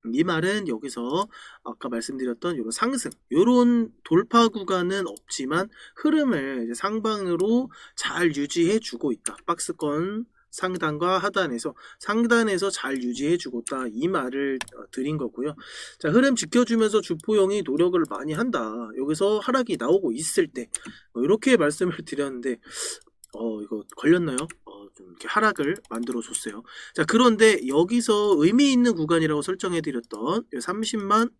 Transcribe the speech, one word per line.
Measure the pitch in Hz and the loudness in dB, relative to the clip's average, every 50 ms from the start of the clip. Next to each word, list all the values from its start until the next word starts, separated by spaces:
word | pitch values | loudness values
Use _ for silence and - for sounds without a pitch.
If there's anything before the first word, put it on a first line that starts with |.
| _ 117 117 | _ -4 0
이 | 135 170 | 0 0
말은 | 185 170 160 165 185 202 214 202 | 2 2 0 0 0 0 -2 -2
여기서 | 160 117 110 143 135 - 123 120 123 143 175 208 226 - - - - - - _ | -4 -6 -6 -6 -10 -8 -6 -6 -4 -2 -2 -2 -4 -8 -20 -20 -20 -20 -18 _
아까 | - 113 _ - 262 | -16 -14 _ -8 -6
말씀드렸던 | 240 226 226 - 277 262 262 127 120 - - - 170 | -6 -6 -6 -8 -8 -6 -6 -6 -6 -4 -4 -4 -4
요런 | 135 110 110 | -4 -6 -6
상승, | 117 - 220 240 277 247 - 175 - _ _ _ | -4 -2 -2 -2 -2 -4 -6 -8 -12 _ _ _
요런 | 123 151 196 233 247 247 240 240 240 240 226 - _ _ _ | 2 4 4 6 6 6 6 6 4 2 0 -2 _ _ _
돌파 | - 160 180 - - - 233 233 226 | 2 2 2 2 4 4 4 4 4
구간은 | 214 214 196 180 190 180 175 180 190 196 185 | 2 -2 -4 -2 0 0 0 0 -2 -2 -4
없지만 | 170 202 - _ _ - - 135 131 151 170 190 226 _ - - - _ | -6 -8 -12 _ _ -8 -8 -4 -2 0 -2 -2 -4 _ -20 -20 -20 _
흐름을 | - - 302 311 311 294 262 214 151 131 135 135 127 117 | -2 0 2 2 4 2 2 0 0 -2 -4 -4 -4 -4
이제 | - 120 | -6 -6
상방으로 | - - 208 214 220 208 220 214 208 196 180 170 170 185 214 233 247 262 - - - - - _ | -4 -4 -2 -2 0 -2 -2 -2 -2 -2 -2 0 0 2 2 2 2 0 -2 -10 -20 -20 -18 _
잘 | - - - - 165 175 170 147 | -8 -8 -6 -2 0 0 0 0
유지해주고 | 143 143 143 - 170 170 170 214 220 214 - - - - 143 | -2 -4 -2 0 2 2 2 2 0 -2 -4 -10 -4 -2 -2
있다. | 117 - _ - - - _ | -2 -2 _ -10 -10 -8 _
박스권 | - 170 - - - 165 _ 160 147 143 156 165 190 208 220 233 _ _ _ _ _ | -4 -4 -4 -4 -8 -6 _ -4 -2 -2 -2 -2 -2 -4 -6 -8 _ _ _ _ _
상단과 | - - - 185 185 175 165 156 151 147 175 180 190 | -10 -6 -6 -4 -4 -2 -2 -2 -2 0 0 0 0
하단에서, | 185 170 202 196 196 185 151 123 117 - 147 - - - - - | 0 0 -2 -2 0 -2 0 -2 -4 -6 -8 -8 -10 -20 -20 -20
상단에서 | _ - - 208 226 233 233 233 233 226 220 196 175 190 196 | _ -6 -2 0 2 4 4 4 4 4 2 2 0 0 -2
잘 | 180 - - 135 139 131 | -4 -4 -4 -4 -4 -2
유지해주고 | 123 123 120 127 139 147 175 175 - 123 127 117 113 | -2 -4 -4 -2 0 0 0 0 -2 -6 -8 -8 -6
있다. | - 139 131 127 120 | -6 -6 -6 -6 -6
이 | 104 113 143 | -4 -2 -2
말을, | 180 190 165 131 127 127 139 139 139 135 131 123 - - | 0 0 0 -2 -2 -4 -2 -2 -2 -2 -4 -6 -10 -14
어, | 120 110 - | -18 -18 -12
드린 | - - 131 143 156 | -8 -6 -4 -4 -4
거고요. | 151 135 113 _ - 127 151 147 - - - - - - - - | -4 -6 -6 _ -6 -6 -6 -6 -10 -18 -18 -16 -16 -16 -18 -18
자, | _ - 156 | _ -4 2
흐름 | 160 233 254 277 262 | 4 6 6 4 2
지켜주면서 | - - 160 - 233 247 - 226 226 220 214 202 214 | 0 -2 2 2 2 2 4 2 2 2 4 2 0
주포형이 | - - 180 160 - - 214 208 196 190 202 208 196 | 0 0 -6 -6 -2 0 2 4 4 4 2 -2 -2
노력을 | - 139 151 175 180 180 175 160 | -2 0 2 2 2 4 2 0
많이 | - - - 135 151 | 0 -4 -8 -6 -4
한다. | 156 165 233 262 226 143 110 110 107 120 117 107 110 131 | -2 -2 -2 -2 -2 -2 -4 -4 -6 -8 -10 -10 -6 -6
여기서 | 135 143 156 156 190 202 214 214 | -4 -2 0 0 2 2 2 0
하락이 | 202 - 247 269 247 226 185 | 0 0 0 0 0 0 -2
나오고 | 120 117 131 170 196 190 135 | -4 2 2 2 2 2 0
있을 | 110 - 160 - - - 170 | -4 -2 -4 -2 2 2 0
때, | 147 _ 127 117 _ _ - - - - - _ _ _ | 0 _ -10 -12 _ _ -12 -12 -12 -20 -20 _ _ _
어, | 120 123 | -2 2
이렇게 | 147 202 214 - 269 254 | 2 2 2 4 4 4
말씀을 | 220 151 147 151 - 185 180 160 - 160 | 6 4 2 2 0 -2 -2 -2 -6 -8
드렸는데, | - 143 139 143 139 131 123 120 135 120 - _ - - - - - - - _ _ _ _ - _ - | -8 -4 -4 -4 -4 -6 -6 -4 -6 -6 -6 _ -16 -12 -10 -8 -8 -10 -12 _ _ _ _ -20 _ -12
어, | 107 113 113 110 107 | -8 -6 -6 -6 -6
이거 | 104 - 113 107 101 _ - | -8 -8 -8 -10 -10 _ -16
걸렸나요? | - - 147 170 180 170 156 127 127 156 165 - _ _ | -2 2 4 4 4 2 -2 -4 -6 -6 -8 -12 _ _
어, | - - 101 - 202 _ | -20 -20 -20 -20 -20 _
좀 | _ - | _ -20
이렇게 | - - - - | -20 -20 -16 -10
하락을 | - - 208 220 214 196 - 147 143 185 196 _ - | -4 -2 2 2 2 0 0 -2 -2 -2 -4 _ -10
만들어줬어요. | - 113 120 120 120 120 110 - - - - 113 101 107 117 - - - - - _ | -8 -8 -6 -4 -6 -6 -6 -6 -8 -8 -8 -8 -12 -12 -18 -18 -20 -20 -20 -12 _
자, | - 156 | -2 -2
그런데 | 160 - 226 254 247 220 196 220 220 208 175 - | 2 4 6 6 6 6 8 6 6 6 4 0
여기서 | 127 135 151 175 185 233 240 233 - 214 208 208 208 190 | 0 2 2 2 4 2 0 2 2 2 2 4 4 4
의미 | 151 147 180 220 247 285 277 | 6 4 4 6 6 6 6
있는 | 262 247 240 240 220 | 6 4 4 4 2
구간이라고 | 165 156 151 170 165 160 151 151 147 | 0 0 2 2 2 2 2 0 -2
설정해드렸던 | 143 - 190 185 - 190 175 165 156 156 131 120 117 _ 110 104 113 139 180 220 - _ - | -2 -4 -6 -4 -4 -2 -2 -2 -2 -4 -6 -6 -8 _ -12 -6 -4 -2 -2 -2 -4 _ -8
요 | 127 | -8
삼십만 | - - - 208 220 220 - 220 202 196 208 220 233 240 _ _ | -6 -6 -4 -4 -4 -4 -4 -4 0 2 2 2 2 0 _ _